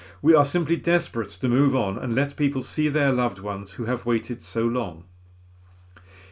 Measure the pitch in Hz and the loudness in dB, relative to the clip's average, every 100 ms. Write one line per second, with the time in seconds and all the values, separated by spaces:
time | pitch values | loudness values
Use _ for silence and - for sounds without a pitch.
0 | - - 151 156 143 175 151 165 165 175 | -20 -4 4 6 6 2 0 0 2 0
1 | - - 107 - 127 120 143 127 101 98 | 0 -6 -6 -2 0 4 4 2 0 -2
2 | 123 117 139 139 143 139 127 - 151 147 | -2 0 -2 0 -2 -2 -4 -2 0 2
3 | 143 123 120 95 101 98 101 - 113 120 | 2 2 0 -2 -6 -6 -8 -6 -4 -2
4 | 123 117 - 120 - 117 117 123 101 82 | 0 0 0 -10 -6 -2 0 0 -4 -8
5 | - - - - - - - - - - | -16 -20 -20 -20 -20 -20 -20 -20 -20 -20
6 | - - - | -20 -20 -18